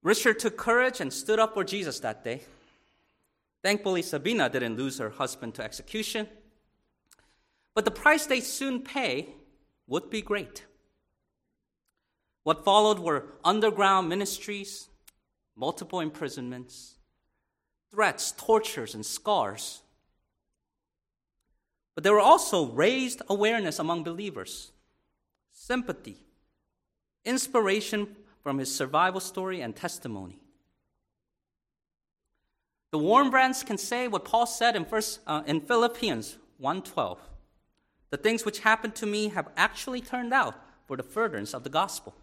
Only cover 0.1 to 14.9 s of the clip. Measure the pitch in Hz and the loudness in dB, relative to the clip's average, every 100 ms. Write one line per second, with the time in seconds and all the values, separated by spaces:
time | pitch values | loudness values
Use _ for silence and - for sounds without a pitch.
0.1 | 214 254 220 - - - 240 254 254 143 | 4 4 2 0 -2 2 4 4 0 -6
1.1 | - - 220 220 214 190 202 175 123 117 | -6 -2 2 2 2 -4 -4 -4 -4 -6
2.1 | 107 120 127 - - _ _ _ _ _ | -6 -8 -8 -10 -20 _ _ _ _ _
3.1 | _ _ _ _ _ 185 208 208 180 165 | _ _ _ _ _ 0 0 0 0 0
4.1 | 147 135 226 135 131 120 110 135 131 110 | -4 0 2 2 0 -2 -2 -4 -4 -8
5.1 | - 131 - 117 110 110 - - 214 214 | -4 -6 -6 -12 -10 -10 -12 -10 -8 -4
6.1 | 226 208 - _ _ _ _ _ _ _ | -6 -8 -12 _ _ _ _ _ _ _
7.1 | _ _ _ _ _ _ - 214 214 294 | _ _ _ _ _ _ -2 -2 2 4
8.1 | 311 311 262 233 - 269 254 262 277 233 | 4 2 -2 -2 -6 -4 -4 -6 -6 -4
9.1 | 131 - - _ _ _ _ _ 143 170 | -4 -6 -16 _ _ _ _ _ -6 -4
10.1 | 220 - 202 135 - - _ _ _ _ | -8 -4 -6 -6 -16 -20 _ _ _ _
11.1 | _ _ _ _ _ _ _ _ _ _ | _ _ _ _ _ _ _ _ _ _
12.1 | _ _ _ 151 165 - 202 214 202 170 | _ _ _ 0 0 6 6 6 4 0
13.1 | 147 - - 170 208 214 202 196 190 170 | -2 -4 -2 0 4 2 4 4 4 2
14.1 | 185 196 - - 202 196 - - | -2 -4 -6 -8 -10 -10 -14 -18